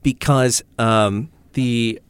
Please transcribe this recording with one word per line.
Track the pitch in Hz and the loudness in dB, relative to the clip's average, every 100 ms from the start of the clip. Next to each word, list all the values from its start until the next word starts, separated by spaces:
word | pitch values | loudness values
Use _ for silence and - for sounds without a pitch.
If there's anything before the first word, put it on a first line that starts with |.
because, | - 123 - 139 127 - - - | -2 -2 0 2 2 0 -6 -4
um, | 113 113 104 101 147 _ _ | 0 2 2 0 -6 _ _
the, | - 127 117 113 110 - | -4 -2 0 -2 -4 -12